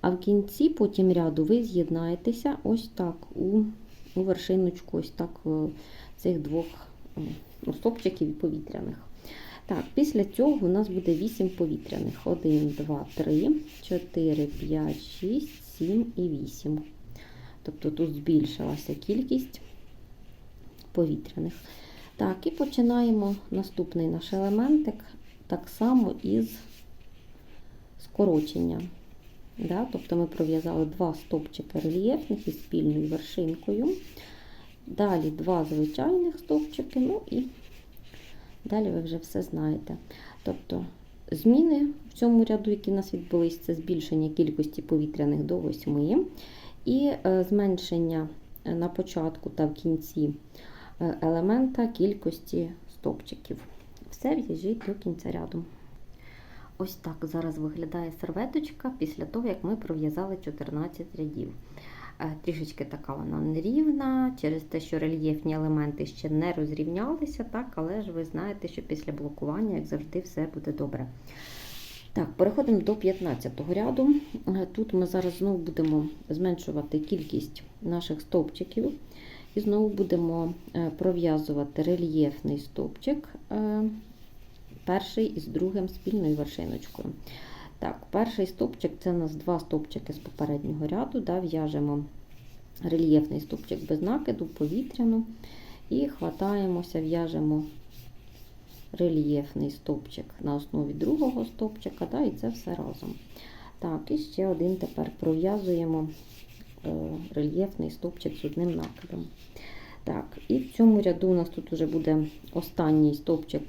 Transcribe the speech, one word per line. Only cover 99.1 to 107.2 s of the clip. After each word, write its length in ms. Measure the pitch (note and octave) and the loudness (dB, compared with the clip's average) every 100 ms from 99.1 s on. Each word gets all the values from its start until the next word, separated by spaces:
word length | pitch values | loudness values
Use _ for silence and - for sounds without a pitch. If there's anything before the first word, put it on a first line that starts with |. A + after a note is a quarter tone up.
| D#3 D3 D3 C#3+ C#3+ C#3+ | 4 4 2 0 -4 -4
стовпчик 540 | C#3+ - D3 - - - - | -4 -4 -4 -4 -12 -12 -6
на 140 | - | -2
основі 380 | C#3+ C#3+ D3 D3 | -2 -2 -2 -2
другого 520 | D3 F3 D4+ C4+ B3+ | 0 2 4 2 2
стовпчика, 640 | A3+ - A3 G#3+ D4 - B3+ | -4 -4 -4 -4 -10 -6 -4
да, 140 | B3 | 0
і 60 | D4 | 0
це 180 | - A3 | 0 -4
все 220 | A#3 - | -6 -6
разом. 440 | E3+ B2+ - - - - - - - - - | -6 -6 -8 -10 -10 -14 -16 -16 -16 -16 -8
Так, 220 | F3 D#3+ - | -4 -4 -2
і 100 | D4+ | -4
ще 300 | D4+ - F#3+ | -4 -2 0
один 280 | E3+ E3+ F#3 | 2 2 0
тепер 340 | - - D3+ - | -2 -4 -6 -2
пров'язуємо, 880 | D#3+ D#3+ F3+ G#3 F#3+ E3+ E3 D#3+ D#3 D#3 - - - - - - | 0 2 2 0 2 0 2 0 -2 -6 -16 -18 -18 -18 -18 -10
е, 100 | D3+ D#3+ D#3 D#3 | -6 -4 -4 -6